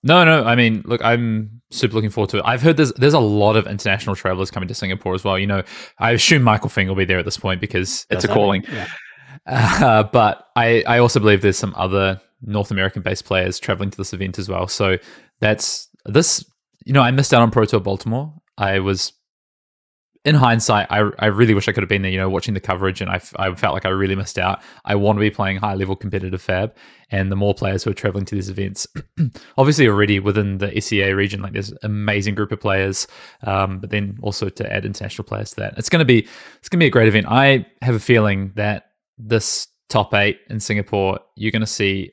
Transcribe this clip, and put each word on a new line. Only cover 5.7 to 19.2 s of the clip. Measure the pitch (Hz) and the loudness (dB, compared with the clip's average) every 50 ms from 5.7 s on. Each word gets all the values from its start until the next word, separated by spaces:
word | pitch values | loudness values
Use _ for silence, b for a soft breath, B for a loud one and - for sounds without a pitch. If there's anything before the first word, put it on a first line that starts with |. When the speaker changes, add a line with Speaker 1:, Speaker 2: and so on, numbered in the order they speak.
| B B B B B _ | B B B B B _
Speaker 1:
I | - 117 | 0 0
assume | 117 113 - - 170 143 123 | 2 2 4 4 4 4 6
Michael | 117 107 104 - - | 4 2 2 0 -4
Fink | - - 95 | -2 -2 -2
will | 95 95 | -2 0
be | 98 95 | -2 0
there | 87 92 90 | 0 0 -2
at | 85 | -2
this | 95 - | -4 -8
point | - - 95 95 90 | -6 -4 -4 -4 -4
because | 104 - - 92 95 92 - - - _ | -6 -4 -4 -4 -4 -4 -6 -10 -6 _
it's | 98 92 | -4 -2
Speaker 2:
Does | - | -2
Speaker 1:
a | |
Speaker 2:
that | 98 104 | 0 2
Speaker 1:
Calling. | 107 104 98 98 95 | 2 2 2 0 -2
Speaker 2:
mean, | - B B | -4 B B
yeah. | 110 92 B B B B B B B B B B B _ | -10 -10 B B B B B B B B B B B _
Speaker 1:
Uh, | - 127 123 113 - - - 139 123 110 107 107 | -4 0 0 2 2 2 2 4 4 4 4 2
but | 101 - 123 110 104 - - - _ _ | 2 2 2 4 4 0 -2 -12 _ _
I, | 123 117 117 117 113 - | 0 2 4 4 2 2
I | - 120 120 | 2 4 4
also | 120 117 - 120 | 4 4 4 4
believe | 104 107 104 95 | 6 6 4 6
there's | 101 101 92 | 4 2 2
some | - - 98 90 | 2 -4 -6 -4
other | 92 92 95 95 98 98 95 95 98 _ _ _ _ 123 | -4 -4 -2 0 0 0 0 -2 -4 _ _ _ _ -10
North | 107 104 104 101 - | -6 -4 -4 -2 -2
American-based | 107 95 95 95 - 101 90 95 92 - - | -2 -2 -2 -2 -2 -4 -6 -4 -6 -6 -4
players | - 98 92 90 90 90 - | -2 0 0 0 0 -4 -6
traveling | - - 101 92 101 98 | -4 -4 -2 -2 -2 -6
to | - | -6
this | - 98 - - | -8 -10 -10 -6
event | 92 98 92 90 | -8 -6 -6 -6
as | - 92 | -8 -8
well. | 98 92 90 90 | -6 -4 -4 -4
So | 92 - - 104 95 92 87 B B B B B B B _ | -6 -2 -2 0 0 0 -2 B B B B B B B _
that's, | - 107 107 104 - - - - - _ _ _ _ | 0 0 0 0 -2 -8 -8 -10 -14 _ _ _ _
this, | - 104 143 170 - - - - _ _ _ _ _ _ _ - | 0 2 2 2 2 -2 -4 -6 _ _ _ _ _ _ _ -6
you | - 131 | 0 2
know, | 139 | 4
I | 123 120 | 4 4
missed | 127 135 139 - 139 | 2 2 2 4 6
out | 120 | 6
on | 117 117 | 6 4
Pro | 104 123 107 | 4 2 2
Tour | 101 - 107 | 2 0 -2
Baltimore. | 90 98 98 95 - 110 113 127 143 156 151 160 _ _ _ - | 0 -2 -6 -4 -6 -6 -6 -6 -8 -10 -14 -20 _ _ _ -4
I | 104 98 98 | -2 0 0
was, | 98 95 98 98 92 - - _ _ | 0 0 0 -2 -2 -4 -10 _ _